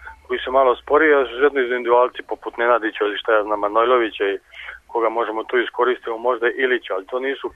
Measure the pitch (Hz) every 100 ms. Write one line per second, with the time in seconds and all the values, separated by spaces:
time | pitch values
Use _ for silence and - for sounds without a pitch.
0 | - - - 123 - 131 131 117 - 147
1 | 156 143 123 120 143 139 120 123 117 120
2 | 123 - - 107 110 - 117 117 110 -
3 | 104 98 - 110 101 104 101 110 117 127
4 | 110 - 101 98 _ - - - - 117
5 | 113 113 107 110 104 123 107 - 123 131
6 | 120 113 120 120 120 135 131 120 - 95
7 | 95 127 135 135 117